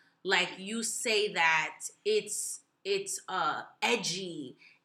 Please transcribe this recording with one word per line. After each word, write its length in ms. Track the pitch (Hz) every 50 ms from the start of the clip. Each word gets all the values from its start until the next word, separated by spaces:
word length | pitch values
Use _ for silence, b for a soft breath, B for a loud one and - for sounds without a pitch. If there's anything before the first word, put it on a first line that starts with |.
| b b b b -
like, 260 | 185 196 180 180 175 -
you 260 | 180 190 202 220 233 226
say 480 | 226 - - - 240 214 202 208 196 175
that 420 | 180 165 160 160 156 156 151 - - - - - _ _
it's, 580 | 202 214 208 208 208 - - - - - - - _ _ _ _
it's, 380 | 190 202 196 196 - - - - -
uh, 340 | - - - 151 135 117 - - - _
edgy 720 | - 233 240 214 175 156 170 190 190 175 165 151 135 123 - b b b b b